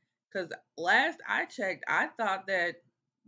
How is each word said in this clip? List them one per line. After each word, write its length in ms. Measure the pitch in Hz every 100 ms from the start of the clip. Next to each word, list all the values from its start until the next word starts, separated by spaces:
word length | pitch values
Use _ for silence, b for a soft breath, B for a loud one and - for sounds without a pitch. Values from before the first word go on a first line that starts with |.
| _ _ _
'Cause 200 | 202 170 - _ -
last 460 | 170 220 294 320 -
I 180 | 214 349
checked, 380 | - 196 170 -
I 200 | 156 285
thought 400 | - 220 190 190
that 360 | 185 175 170 _ _ _ _